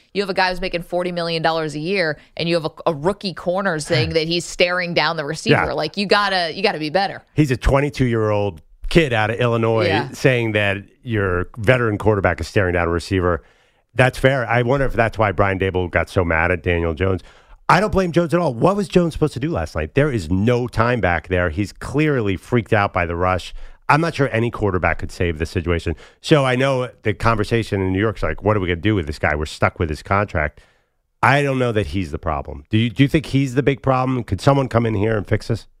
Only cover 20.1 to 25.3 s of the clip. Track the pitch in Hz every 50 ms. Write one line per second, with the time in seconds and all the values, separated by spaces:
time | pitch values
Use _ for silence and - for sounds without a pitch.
20.1 | 123 110 82 76 92 92 104 120 123 120 123 117 - 113 113 120 123 117 92 90
21.1 | 87 80 - - 90 90 87 90 76 85 104 - - - - - - 143 156 156
22.1 | 143 127 107 101 95 85 - - 127 120 104 - 110 104 101 98 - 92 87 82
23.1 | 85 85 90 92 92 90 - - - - - - - _ _ - 135 147 170 165
24.1 | - - 147 123 - 113 117 120 - - 110 101 90 90 78 85 78 - - -
25.1 | - - 95 87